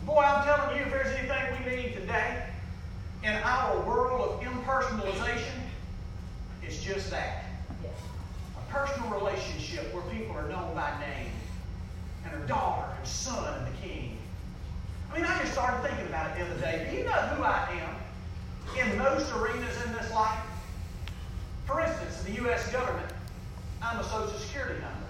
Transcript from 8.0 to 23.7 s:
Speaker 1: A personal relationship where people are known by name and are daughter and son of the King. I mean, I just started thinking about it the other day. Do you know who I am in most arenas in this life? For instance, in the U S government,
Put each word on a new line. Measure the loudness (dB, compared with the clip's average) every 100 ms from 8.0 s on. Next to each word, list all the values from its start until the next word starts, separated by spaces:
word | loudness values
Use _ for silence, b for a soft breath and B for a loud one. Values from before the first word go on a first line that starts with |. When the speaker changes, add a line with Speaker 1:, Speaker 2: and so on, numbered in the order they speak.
| -6 -6 -6 -6 -6 -6
Speaker 1:
A | -2
personal | 0 2 0 0
relationship | 2 2 0 -2 -4 -4 -4 -4
where | -4
people | -4 -4 -4 -4
are | -2
known | -2 -2
by | 0 0 -2
name | -4 -4 -4 -4 -4 -6 -6 -6 -6 -6 -6 -6 -6
and |
are | -4 0
daughter | 2 2 2 0 -4
and | -2
son | -2 -2 -2 -2 -2
of | -4
the | -4 -4
King. | -4 -4 -6 -8 -8 -8 -6 -6 -6 -4 -6 -4
I | 0
mean, | 2
I | 4
just | 2
started | 4 4 4 2
thinking | 0 -2
about | -2 0
it | 0
the | -2
other | 0
day. | 0 0 0
Do | 0
you |
know | 4
who | 4 4 4
I | 4 4 2 -2
am | -4 -6 -6 -8 -6 -6 -6 -6 -4 2 4
in | 6
most | 6 6 2
arenas | 2 2 2 0 -2 -2
in |
this | 0 0
life? | 4 4 4 -2 -6 -6 -6 -6 -4 -6 -6 -6 -6 -6 -4 0
For | 2
instance, | 4 2 -2 -4 -2
in | 0
the |
U | 2
S | 2 2
government, | 2 2 0 -2 -6 -8 -8 -8 -8 -6